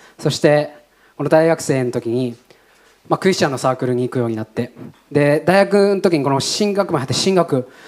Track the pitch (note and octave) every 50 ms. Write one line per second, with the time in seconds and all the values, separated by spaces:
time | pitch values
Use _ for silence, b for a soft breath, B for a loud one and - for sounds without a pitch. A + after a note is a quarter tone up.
0 | B B B B - D#3 C#3+ - - D#3 D3 D3 D3+ D3 - - _ b b b
1 | b b b b C#3+ C#3+ D#3+ D#3+ D#3+ E3 E3 D#3+ - - D3 C3 B2+ B2 A#2 B2+
2 | - A#2+ A2+ B2 C3 A#2+ A#2 - _ b b b b b b b b b b b
3 | b - D#3 - - F#3 F#3 - F#3 D3+ C3+ B2 - C3 B2+ - C3+ B2+ B2 B2
4 | B2 A#2+ - C3 A#2+ A#2 A2+ G#2+ A2 - - - A#2+ A#2+ - - - - - _
5 | _ - D3 D3 D3 C#3+ D3 D#3 D3+ E3 F3+ G3 G3 F#3 F#3+ G3+ G3 G3+ G3+ F#3+
6 | F#3+ G3 E3 D3+ C3+ C#3 C#3 C3+ C3 - - - G#3+ G#3 G3 G3+ F#3+ - E3+ C#3+
7 | B2+ - B2 - - G3 F#3+ F3+ E3+ - D3 C3 B2 B B B B